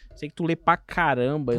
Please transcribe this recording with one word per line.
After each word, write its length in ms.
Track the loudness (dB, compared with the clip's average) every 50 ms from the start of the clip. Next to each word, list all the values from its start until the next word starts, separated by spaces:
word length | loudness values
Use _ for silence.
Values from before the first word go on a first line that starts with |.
| -20 -20 -16
Sei 140 | -14 -14 -14
que 60 | -8
tu 80 | -6 -4
lê 100 | -4 -4
pra 220 | 0 2 0 0
caramba, 760 | 0 -2 -6 -4 0 0 2 2 2 0 0 -2 -2 -2 -2
eu 20 | 0